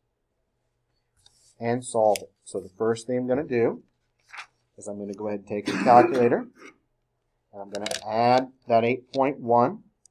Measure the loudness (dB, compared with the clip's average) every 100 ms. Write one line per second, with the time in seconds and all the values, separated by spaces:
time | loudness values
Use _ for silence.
0 | _ _ _ _ _ _ _ _ _ _
1 | _ _ _ _ _ -8 -4 -4 -2 0
2 | 2 0 -4 _ -14 -14 -12 -4 -2 -2
3 | -4 -4 -2 -4 -2 0 0 -2 _ _
4 | _ _ _ -20 -20 _ _ -18 -14 -12
5 | -12 -10 -8 -8 -8 -8 -6 0 6 6
6 | 6 4 2 0 -6 -18 -20 -20 _ _
7 | _ _ _ _ _ -18 -12 -10 -8 -8
8 | -4 0 4 4 0 _ 0 2 2 -2
9 | -4 -2 -2 -2 2 4 2 -2 _ _
10 | _